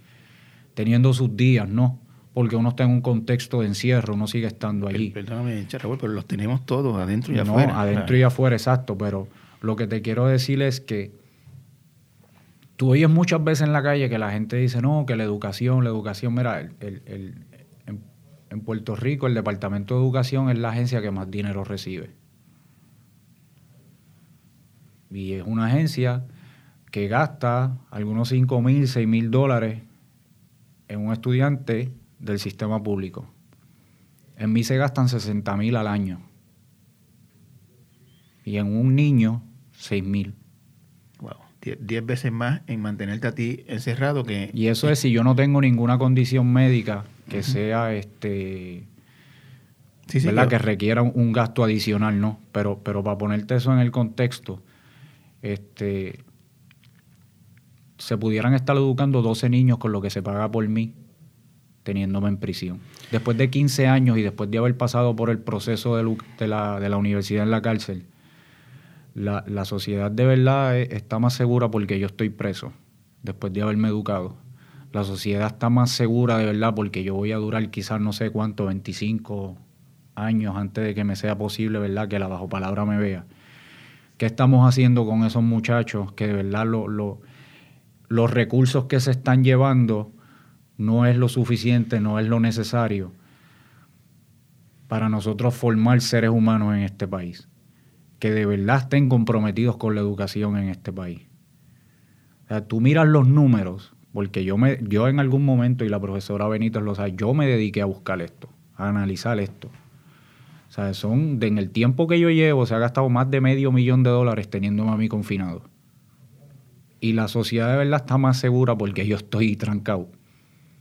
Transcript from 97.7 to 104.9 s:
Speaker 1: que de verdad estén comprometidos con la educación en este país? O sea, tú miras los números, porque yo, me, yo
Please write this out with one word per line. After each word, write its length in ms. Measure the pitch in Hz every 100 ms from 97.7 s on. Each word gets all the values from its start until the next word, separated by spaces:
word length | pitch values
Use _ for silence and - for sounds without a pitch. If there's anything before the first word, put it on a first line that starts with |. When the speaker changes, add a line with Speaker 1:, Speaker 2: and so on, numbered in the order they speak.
| _ _ _ _ -
Speaker 1:
que 100 | 107
de 160 | 107 104
verdad 360 | 101 101 135
estén 280 | 131 143 135
comprometidos 680 | 123 113 110 107 101 120 113
con 180 | 110 104
la 60 |
educación 560 | 104 101 98 104 104 101
en 120 | 95
este 240 | 92 -
país? 280 | 92 90 85 - _ _ _ _ _ _ _ _ _ _ _ -
O 20 |
sea, 180 | 104 101
tú 140 | 113
miras 260 | 123 156 156
los 200 | 151 131
números, 640 | 147 139 110 90 95 - _ _
porque 300 | 104 98 101
yo, 140 | 92 101
me, 200 | 131 127
yo 240 | 104